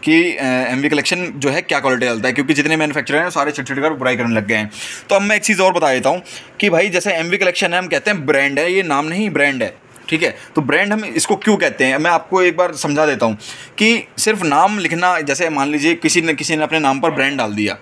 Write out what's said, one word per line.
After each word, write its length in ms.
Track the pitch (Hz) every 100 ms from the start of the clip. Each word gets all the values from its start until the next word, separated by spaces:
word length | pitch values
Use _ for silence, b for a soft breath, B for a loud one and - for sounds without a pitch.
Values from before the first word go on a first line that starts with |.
कि, 320 | 151 160 175 135
अ, 80 |
एमवी 460 | 135 127 127 127 143
collection 360 | 147 - 180 175
जो 240 | 139 135
है 120 | 143
क्या 180 | 180 143
quality 260 | 135 127 123
डालता 220 | 113 123
है, 60 |
क्योंकि 200 | 123 135
जितने 240 | 143 143 160
manufacturer 400 | 156 147 135 143
हैं, 120 | 175
सारे 220 | 165 143
छिट-छिट 280 | 147 131 135
कर 140 | 151
बुराई 240 | 147 127 120
करने 180 | 117 113
लग 120 | 101
गए 80 | 113
हैं। 160 | 104 B B B B
तो 60 | 196
अब 60 |
मैं 140 | 202 208
एक 60 |
चीज़ 200 | 202 202
और 120 | 190
बता 200 | 185 147
देता 160 | 127 127
हूँ 140 | 170 - B B -
कि 100 | 202
भाई, 200 | 165 202
जैसे 240 | 180 208
एमवी 240 | 170 165 170
collection 360 | 185 175 180
है, 60 | 175
हम 80 | 185
कहते 240 | 151 208
हैं 140 | 202 139
brand 340 | 139 139 139
है, 140 | 165
ये 100 | 185
नाम 220 | 180 143 151
नहीं, 240 | 175 214
brand 340 | 147 143 135
है। 120 | 107 - - - -
ठीक 140 | 160
है, 120 | 160 - B -
तो 60 |
brand 320 | 135 185 202
हम 120 | 214 208
इसको 300 | 123 - 202
क्यों 220 | 214 202
कहते 260 | 160 -
हैं, 140 | 131 131
मैं 140 | 160
आपको 300 | 170 - 190
एक 160 | 180 160
बार 160 | 180
समझा 320 | 151 156 143 156
देता 200 | 131 117
हूँ 120 | 104 B B B -
कि 300 | 214 233 - -
सिर्फ 260 | - 214
नाम 360 | 170 143 185 208
लिखना, 400 | 170 170 180 175
जैसे 300 | 147 135 170
मान 200 | 147 139
लीजिए 260 | 151 147 165
किसी 260 | 156 175
ने, 120 | 165
किसी 220 | 147 147 160
ने 80 |
अपने 160 | 151 160
नाम 200 | 147 135
पर 120 | 165
ब्रांड 260 | 143 135 143
डाल 160 | 110
दिया 240 | 104 104 90